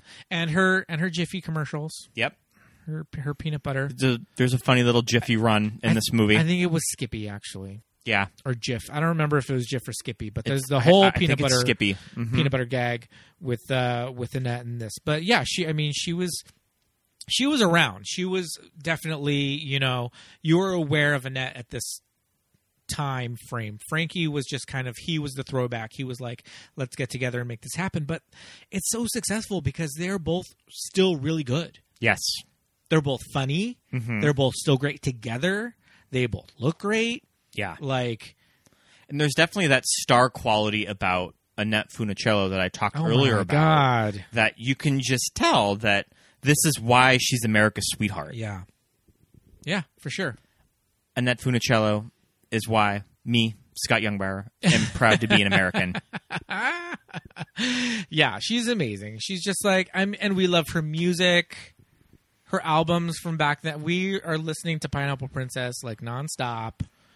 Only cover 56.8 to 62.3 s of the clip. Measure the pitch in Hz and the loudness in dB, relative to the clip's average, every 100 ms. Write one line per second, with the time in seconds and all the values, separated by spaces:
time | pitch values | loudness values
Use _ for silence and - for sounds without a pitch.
56.8 | 349 320 _ 185 - - 165 - 247 247 | -8 -12 _ -16 -14 -14 -12 -6 -4 -2
57.8 | 247 226 185 156 139 101 - 233 233 233 | -2 -4 -4 0 0 -2 -4 -4 -2 -2
58.8 | 127 101 104 110 - 185 180 185 202 190 | -4 -6 -10 -12 -8 -6 -4 -2 0 0
59.8 | 180 185 196 202 208 190 185 175 160 170 | 0 -2 -4 -2 -2 2 4 2 2 -2
60.8 | 156 160 175 175 180 175 170 - - _ | -2 0 0 2 4 4 2 -6 -20 _
61.8 | _ _ _ _ _ | _ _ _ _ _